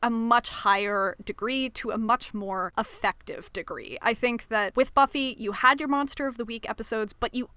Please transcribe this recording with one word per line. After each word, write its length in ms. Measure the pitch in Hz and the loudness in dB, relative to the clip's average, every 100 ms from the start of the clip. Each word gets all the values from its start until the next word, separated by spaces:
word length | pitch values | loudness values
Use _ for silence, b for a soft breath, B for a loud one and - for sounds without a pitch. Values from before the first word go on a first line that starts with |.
a 60 | 240 | 0
much 400 | 226 233 240 - | 2 4 4 2
higher 640 | - 202 196 202 202 196 - | -2 2 4 2 0 0 -4
degree, 460 | - - 226 269 262 | -10 -6 -2 0 -2
to 220 | - 233 | -4 -4
a 60 | 226 | -2
much 360 | 220 247 - | 2 0 0
more 400 | 208 196 185 180 - | -8 -6 -4 -4 -4
effective 720 | 220 - 196 - - 143 - | -4 -2 -2 -2 -8 -12 -10
degree. 440 | 190 - 139 107 127 | -10 -8 -10 -10 -2
I 120 | 233 | 0
think 360 | 226 247 233 - | 2 0 -2 -2
that 260 | 220 196 247 | 0 0 2
with 180 | 262 | 4
Buffy, 440 | 277 269 285 262 - | 6 4 4 -4 -4
you 140 | 202 | -6
had 260 | 196 254 285 | 4 4 4
your 80 | 294 | 2
Monster 400 | 277 285 - 277 | 0 0 -4 -6
of 80 | 240 | -4
the 80 | |
Week 260 | 226 226 - | -8 -8 -8
episodes, 440 | 220 220 220 208 | -6 -2 -2 -2
but 200 | - 233 | -4 -4
you 160 | 254 233 | -4 -4